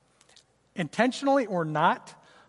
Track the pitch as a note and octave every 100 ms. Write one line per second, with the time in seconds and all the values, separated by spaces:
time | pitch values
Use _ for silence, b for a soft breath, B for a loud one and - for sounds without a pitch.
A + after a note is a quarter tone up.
0 | _ b b b _ _ _ - D#3+ -
1 | B3 - C#4 C#4 A3 F3+ D#3 D3+ F3 A#3+
2 | - - b b